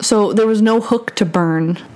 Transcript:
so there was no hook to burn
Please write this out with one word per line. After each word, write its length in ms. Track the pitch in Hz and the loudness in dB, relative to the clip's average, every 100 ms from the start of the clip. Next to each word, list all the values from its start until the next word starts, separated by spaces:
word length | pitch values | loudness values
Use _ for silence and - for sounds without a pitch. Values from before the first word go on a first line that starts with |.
so 320 | - 220 202 | -2 0 2
there 140 | 202 220 | 2 2
was 160 | 220 | 2
no 180 | 220 226 | 2 2
hook 360 | 226 233 233 - | 0 -4 -4 -4
to 80 | |
burn 540 | 180 180 170 160 165 175 - | -2 0 0 0 -2 -4 -10